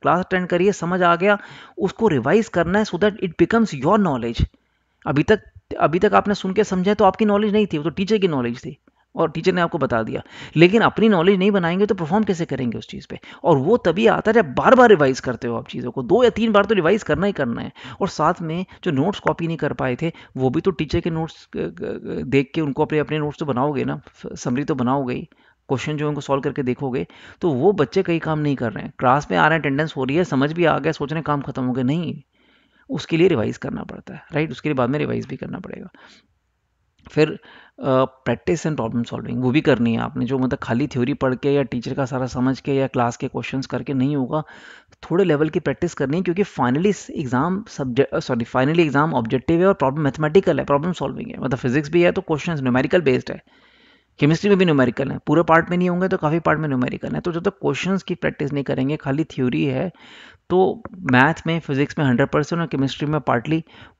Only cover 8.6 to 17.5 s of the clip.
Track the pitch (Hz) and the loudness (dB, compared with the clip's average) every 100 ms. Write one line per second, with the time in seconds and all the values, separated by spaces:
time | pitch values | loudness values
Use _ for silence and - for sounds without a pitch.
8.6 | - - _ _ _ - 160 160 175 180 | -10 -16 _ _ _ -2 -2 0 0 0
9.6 | 170 165 135 117 110 - - - - 151 | 0 0 0 0 -2 -6 -10 -18 -2 4
10.6 | 175 220 160 - 220 190 170 202 196 202 | 6 6 4 4 4 4 4 4 4 2
11.6 | 170 180 202 196 156 196 214 165 165 135 | 2 0 0 0 0 0 0 -2 -4 -4
12.6 | 123 110 - - - - - - - 147 | -4 -6 -10 -14 -14 -16 -16 -4 2 2
13.6 | 139 240 180 165 220 156 - 226 165 123 | 4 2 2 4 4 4 2 2 2 2
14.6 | 147 254 247 185 139 131 131 117 123 117 | 6 8 8 8 4 2 -4 -6 -4 -6
15.6 | - 156 123 135 123 208 247 208 226 208 | -8 -8 -8 -6 2 4 4 2 2 4
16.6 | 208 214 160 214 - 147 202 185 127 | 4 2 4 2 2 0 0 0 -2